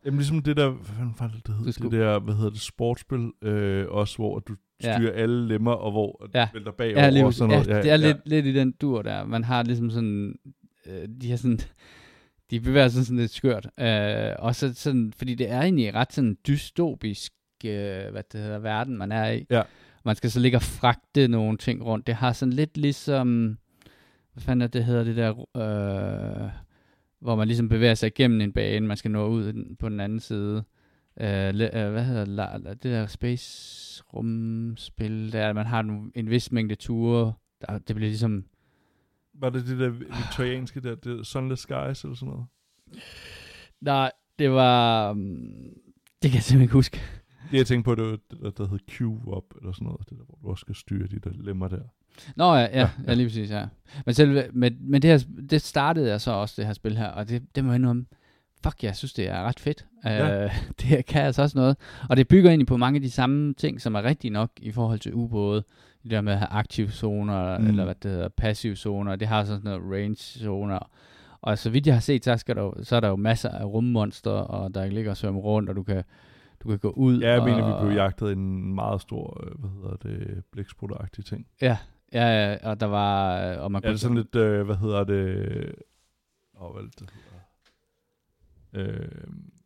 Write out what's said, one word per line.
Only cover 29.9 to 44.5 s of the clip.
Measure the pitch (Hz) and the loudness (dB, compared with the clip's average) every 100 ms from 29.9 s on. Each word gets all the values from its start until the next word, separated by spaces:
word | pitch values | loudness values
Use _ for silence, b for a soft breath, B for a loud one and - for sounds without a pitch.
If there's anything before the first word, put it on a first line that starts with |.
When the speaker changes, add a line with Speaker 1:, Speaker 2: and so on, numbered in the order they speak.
| 104 | -6
Speaker 2:
anden | 101 110 | -4 -6
side. | - 107 101 107 107 _ _ _ _ - | -6 -4 -2 -4 -6 _ _ _ _ -6
Øh, | 107 98 98 | -2 0 0
le-, | 101 113 113 104 | 0 -2 -2 -2
øh, | |
hvad | 107 | -2
hedder | 123 120 101 | -2 -2 -2
la-, | 101 95 98 | -4 -6 -8
la-, | 92 | -12
det | 107 | -8
der | 127 117 107 | -4 -2 -4
space | - 120 123 - - - - - - - | -4 -4 -4 -6 -18 -18 -18 -18 -20 -16
rumspil | - 113 113 113 113 117 117 - - 110 110 110 | -8 -6 -4 -6 -6 -6 -10 -12 -8 -6 -6 -4
der, | 110 107 | -2 -2
man | 107 110 | -2 -2
har | 117 | -2
en, | 107 104 107 120 | -2 -6 -8 -8
en | 110 | -2
vis | 120 - | 0 0
mængde | 120 107 104 | -2 -2 -4
ture. | - 117 117 120 113 110 _ _ | -4 -2 2 2 2 -2 _ _
Der, | - 104 | -10 -8
det | - 107 | -6 -4
bliver | 110 | -2
ligesom | 107 113 104 95 _ _ _ _ _ _ _ _ | 0 0 -2 -6 _ _ _ _ _ _ _ _
Speaker 1:
Var | - 131 | -6 -4
det | 127 123 | -4 -4
det | 127 | -2
der | 127 | -2
viktorianske | 117 127 - - - 123 127 127 139 | -4 -10 -10 -8 -4 -4 -4 -8 -10
der, | 127 117 | -10 -10
det | 123 120 110 | -10 -10 -8
Sunless | 135 131 123 | -6 -4 -6
Skies | - 135 135 135 | -6 -6 -6 -6
eller | 143 127 | -10 -12
sådan | 131 | -10
noget? | 135 123 _ _ B B B B B B B B B B B | -10 -12 _ _ B B B B B B B B B B B
Speaker 2:
Nej, | 139 139 131 - _ - | -2 0 0 -4 _ 0
det | 143 | 4